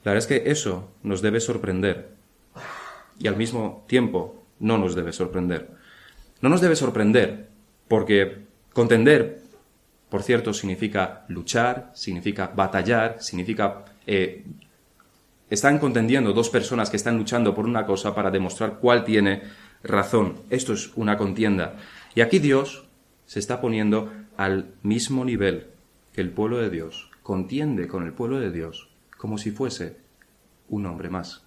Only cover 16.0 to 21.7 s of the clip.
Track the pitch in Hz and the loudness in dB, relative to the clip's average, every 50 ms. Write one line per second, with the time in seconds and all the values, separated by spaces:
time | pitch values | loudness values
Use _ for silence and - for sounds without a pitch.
16 | 113 113 127 139 123 104 98 113 117 - - 120 - - 127 120 107 - - 104 | 2 4 4 4 4 2 2 2 2 2 2 0 0 2 -2 -2 -2 0 -2 -2
17 | - 120 117 110 107 - 120 120 117 104 98 104 107 117 120 113 104 101 98 95 | 0 0 0 0 0 0 0 2 2 2 2 0 -2 0 0 -2 0 0 -2 0
18 | - 107 95 104 98 95 92 98 95 90 - - 113 107 104 - - 123 120 117 | 0 -2 -2 0 -2 0 0 0 -2 -2 -4 -4 -4 -6 -4 2 4 4 4 4
19 | - - 110 107 101 101 98 98 - - - - - - - _ - - - 101 | 4 2 4 4 4 4 2 0 -6 -14 -20 -20 -20 -20 -20 _ -4 0 2 2
20 | 95 - - 113 104 90 78 - - - 127 127 127 - 110 101 - - - - | 2 4 2 2 2 2 -2 -8 -6 -4 -4 -2 -2 -2 -4 -4 -4 -8 -6 -4
21 | 113 107 104 101 107 98 95 107 110 107 101 95 82 73 | 0 0 0 0 0 -2 0 0 2 2 2 0 0 -4